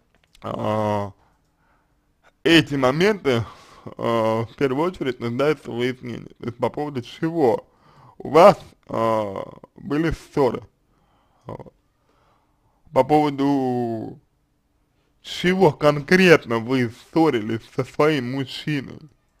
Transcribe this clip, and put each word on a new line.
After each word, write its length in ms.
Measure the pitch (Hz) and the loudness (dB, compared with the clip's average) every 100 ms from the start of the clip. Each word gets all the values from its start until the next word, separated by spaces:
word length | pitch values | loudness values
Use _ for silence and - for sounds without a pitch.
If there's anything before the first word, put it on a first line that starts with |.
| _ _ _ _ | _ _ _ _
а, 720 | 104 - 110 107 107 104 101 - _ _ _ _ _ _ _ _ _ _ _ _ | -12 -8 -4 -4 -2 -4 -6 -12 _ _ _ _ _ _ _ _ _ _ _ _
эти 320 | - 165 123 139 | 2 4 4 0
моменты, 680 | 127 143 196 208 143 117 104 - - - - | 0 2 0 0 0 -2 -2 -12 -20 -20 -20
а, 600 | - 117 117 110 110 113 | -8 -4 0 0 -2 -4
в 100 | - | -4
первую 320 | 139 131 170 | -2 0 -4
очередь 320 | 185 143 127 | -4 -6 -6
нуждаются 520 | 117 120 143 143 - | -6 -2 -2 -2 -6
в 40 | 117 | -6
выяснении. 580 | 123 131 123 117 - - | -4 -6 -12 -14 -16 -14
То 60 | 120 | -12
есть 120 | 117 | -6
по 120 | 123 | -6
поводу 320 | - 147 139 | -4 -8 -8
чего 680 | 117 - 165 165 135 107 - _ _ _ - - | -12 -8 -6 0 2 2 -4 _ _ _ -20 -16
у 120 | 123 | 0
вас, 280 | 139 196 - - _ - | 8 8 6 -2 _ -10
а, 560 | - 113 110 104 95 - - - - | -4 -2 -2 -4 -10 -12 -16 -20 -20
были 360 | - 143 165 | -6 -2 -2
ссоры. 520 | 139 - - 131 110 - _ _ _ _ _ _ _ - | -4 -6 0 0 0 -10 _ _ _ _ _ _ _ -18
Вот. 280 | - - _ _ _ _ _ _ _ _ _ _ _ _ | -16 -18 _ _ _ _ _ _ _ _ _ _ _ _
По 100 | 143 | -2
поводу 1160 | 131 151 151 139 139 139 131 123 120 113 110 151 _ _ _ _ _ _ _ _ _ _ | 2 2 2 0 0 0 -2 -2 -4 -6 -10 -14 _ _ _ _ _ _ _ _ _ _
чего 500 | - - 175 185 175 | -16 -6 -2 2 2
конкретно 880 | 131 151 147 139 185 185 156 - 117 | 4 2 0 2 4 6 6 4 -4
вы 340 | 113 131 120 - - | -2 -2 -2 -6 -6
ссорились 520 | 165 160 127 107 113 - - | 0 2 0 -2 -6 -6 -8
со 80 | |
своим 480 | 131 - 151 156 120 | -6 0 0 0 -4
мужчиной? 680 | 135 131 - - 147 123 - 151 _ _ _ | -6 -8 -8 -6 -6 -8 -16 -20 _ _ _